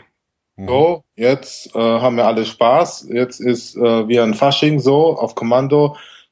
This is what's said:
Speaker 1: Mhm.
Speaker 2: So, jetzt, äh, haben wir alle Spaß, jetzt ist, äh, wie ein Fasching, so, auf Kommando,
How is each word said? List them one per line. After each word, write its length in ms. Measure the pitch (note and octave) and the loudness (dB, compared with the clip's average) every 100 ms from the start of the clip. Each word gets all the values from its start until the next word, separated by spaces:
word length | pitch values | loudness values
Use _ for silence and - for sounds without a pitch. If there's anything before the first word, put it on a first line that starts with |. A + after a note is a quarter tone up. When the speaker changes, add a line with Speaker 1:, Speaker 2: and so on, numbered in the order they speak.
| _ _ _ _ _ - | _ _ _ _ _ -14
Speaker 1:
Mhm. 100 | G2 | -4
Speaker 2:
So, 360 | C3 E3 E3 - - | 2 2 0 -10 -2
jetzt, 600 | A#2+ C3+ - - - A2+ | -2 -2 -6 -16 -10 -2
äh, 40 | |
haben 380 | A2+ A2+ B2 A#2+ | 0 0 0 2
wir 80 | A2+ | 0
alle 200 | A2+ G#2+ | 0 -4
Spaß, 640 | - A#2 C#3+ E3+ - - | 0 2 2 0 -6 -6
jetzt 300 | A#2 B2+ - | -4 -4 -4
ist, 340 | B2 A#2 - - | -4 -4 -6 -2
äh, 320 | A#2 A2+ A2 | 0 0 0
wie 120 | A#2+ | 0
ein 140 | A2+ | 0
Fasching, 460 | G#2 C#3 - D3+ D3+ | 0 0 2 0 2
so, 380 | B2+ C#3+ D#3+ D#3 | 2 2 2 0
auf 180 | A2 - | -6 -6
Kommando, 600 | A#2 B2 C3+ D3 C#3+ C#3+ - - _ | 0 0 2 2 0 -2 -18 -20 _